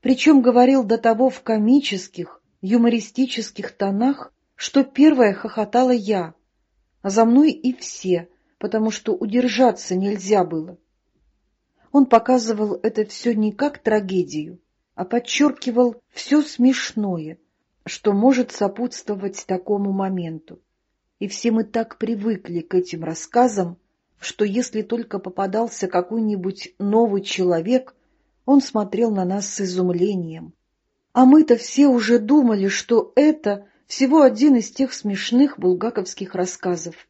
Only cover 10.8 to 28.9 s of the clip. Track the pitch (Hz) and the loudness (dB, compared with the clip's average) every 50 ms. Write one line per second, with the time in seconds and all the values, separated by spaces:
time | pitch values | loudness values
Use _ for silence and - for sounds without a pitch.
10.8 | _ _ _ _ _ _ _ _ _ _ _ _ _ _ _ _ _ _ _ _ | _ _ _ _ _ _ _ _ _ _ _ _ _ _ _ _ _ _ _ _
11.8 | _ _ - 277 277 262 254 226 226 - 254 254 226 220 226 208 214 208 202 - | _ _ 2 2 4 6 4 2 4 4 0 0 0 -2 -4 -4 -4 -4 -6 -4
12.8 | - 214 214 220 214 208 - - - 240 233 208 214 214 208 - - 294 285 - | -4 -4 -2 -2 -6 -6 -6 -6 -4 -2 -2 0 -2 -2 -2 -2 -4 -4 -6 -4
13.8 | _ 226 214 214 202 185 190 185 175 143 147 151 151 160 180 - _ _ _ _ | _ 0 0 0 -2 -2 -2 -4 -4 -4 -6 -10 -10 -10 -14 -20 _ _ _ _
14.8 | _ _ _ - 185 185 - 240 240 - - - 294 294 285 - - 254 226 233 | _ _ _ -12 -8 -4 -4 -4 -4 -4 -2 0 0 0 0 -4 -8 -4 0 2
15.8 | 247 240 226 - _ _ _ - - - 277 302 294 302 - - 240 254 262 - | 0 0 0 -6 _ _ _ -18 -6 -2 0 0 0 -2 -4 2 2 2 2 0
16.8 | - - - 214 208 196 180 170 156 156 170 _ _ _ _ _ _ _ _ _ | -6 -8 -6 -6 -6 -4 -6 -6 -8 -12 -16 _ _ _ _ _ _ _ _ _
17.8 | _ - - - _ 214 202 196 214 254 277 247 254 - - - 208 196 196 220 | _ -18 -18 -4 _ 0 0 4 4 4 4 4 0 -4 -4 -4 -4 -4 -4 -6
18.8 | 240 240 - - - - 208 190 196 196 196 - - - 190 180 180 - 208 202 | -8 -8 -8 -12 -10 -10 -8 -6 -6 -10 -10 -10 -8 -6 -8 -6 -4 -4 -4 -2
19.8 | 202 196 190 190 196 190 190 180 170 165 160 160 _ _ - _ _ _ _ _ | -2 -4 -2 -2 -4 -4 -4 -6 -6 -8 -10 -12 _ _ -20 _ _ _ _ _
20.8 | _ _ _ _ _ _ _ _ 202 196 202 - - 240 233 226 220 220 - 226 | _ _ _ _ _ _ _ _ -10 -10 -10 -4 -2 0 0 0 -2 -2 -4 -6
21.8 | 226 226 - _ - 214 233 202 202 226 226 180 - 175 175 170 160 _ - 180 | -6 -6 -8 _ -6 -6 -6 -4 -4 -4 -4 -6 -8 -8 -8 -8 -8 _ -2 -2
22.8 | 180 - - 160 165 156 160 - - - - 240 247 254 208 202 185 170 175 _ | -2 -2 -8 -10 -8 -10 -10 -10 -14 -4 0 2 2 2 2 -2 -4 -4 -6 _
23.8 | _ _ _ _ _ _ _ _ - - - - 208 208 196 240 247 - - 214 | _ _ _ _ _ _ _ _ -14 -14 -6 -4 -4 -2 -2 -4 -4 -4 -6 -8
24.8 | 208 - 226 240 233 _ - 196 - 190 185 - 196 196 190 214 233 233 - - | -6 -4 -6 -8 -8 _ -10 -10 -10 -10 -8 -6 -6 -4 -2 -4 -4 -4 -6 -8
25.8 | - 185 - 180 180 180 214 233 220 214 208 190 180 190 196 - - - _ _ | -8 -2 -2 -2 -2 -2 -4 -4 -2 -2 -4 -4 -6 -8 -8 -8 -16 -20 _ _
26.8 | 196 202 208 220 233 220 202 196 196 - - - 185 180 175 165 165 202 254 254 | -4 0 2 2 2 2 0 -4 -4 -6 -4 -2 0 0 0 0 0 0 0 0
27.8 | 254 - _ _ _ _ _ _ _ _ _ _ _ - 277 277 262 - - 220 | -2 -4 _ _ _ _ _ _ _ _ _ _ _ 4 4 4 4 2 -4 -4
28.8 | 208 202 | -4 -2